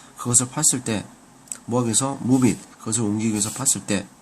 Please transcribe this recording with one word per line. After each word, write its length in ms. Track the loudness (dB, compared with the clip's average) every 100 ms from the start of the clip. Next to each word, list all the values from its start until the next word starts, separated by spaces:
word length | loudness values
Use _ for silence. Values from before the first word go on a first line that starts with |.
| -20 -10
그것을 300 | 0 0 0
팠을 360 | 0 0 0
때, 220 | -2 -4 -4 -18 -20 -20 -18 -14 -2
뭐 140 | 0
하기 80 | 2
위해서? 320 | 0 0 -2
Move 280 | 2 4 4
it. 100 | 2 -6 -12
그것을 220 | -4 -2
옮기기 300 | 0 0 0
위해서 180 | 0 -2
팠을 360 | -2 -2 -2 -2
때 200 | -4 -4 -16